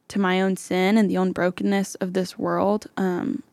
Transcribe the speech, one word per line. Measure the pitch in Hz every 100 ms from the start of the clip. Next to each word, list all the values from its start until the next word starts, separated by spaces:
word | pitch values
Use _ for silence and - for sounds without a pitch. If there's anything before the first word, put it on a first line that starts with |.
| -
to | 202
my | 190 185
own | 190 185
sin | - 180 185 226
and | 196
the | 180
own | 185
brokenness | - 180 180 202 196 196 -
of | 190
this | 190 180 -
world, | 175 175 190 208 - -
um, | 185 175 - - -